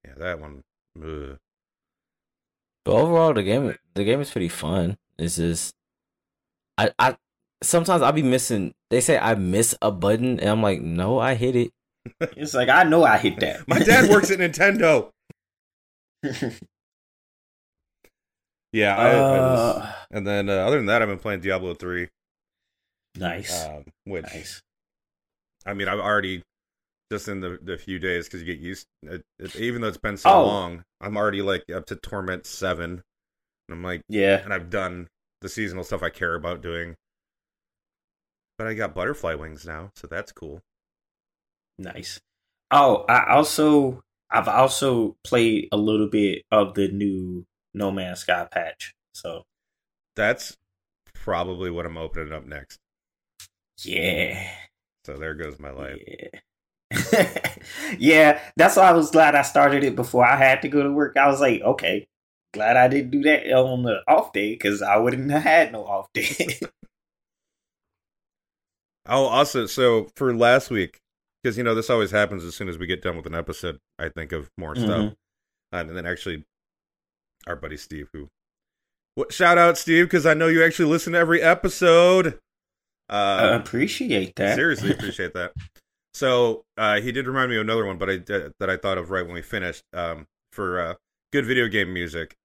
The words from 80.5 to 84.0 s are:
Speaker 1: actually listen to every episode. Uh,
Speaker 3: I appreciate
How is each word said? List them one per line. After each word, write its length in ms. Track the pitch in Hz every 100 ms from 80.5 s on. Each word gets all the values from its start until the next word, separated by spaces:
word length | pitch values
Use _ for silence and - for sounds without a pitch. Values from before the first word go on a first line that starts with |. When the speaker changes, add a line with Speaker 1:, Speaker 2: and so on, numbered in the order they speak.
| 160
Speaker 1:
actually 240 | 165 160 156
listen 260 | 165 165
to 40 | 170
every 240 | 165 165
episode. 960 | 160 175 185 - 180 170 180 185 165 - _ _ _ _ _ _ -
Uh, 20 | 104 101 95 98
Speaker 3:
I 40 | 117
appreciate 800 | - 117 180 -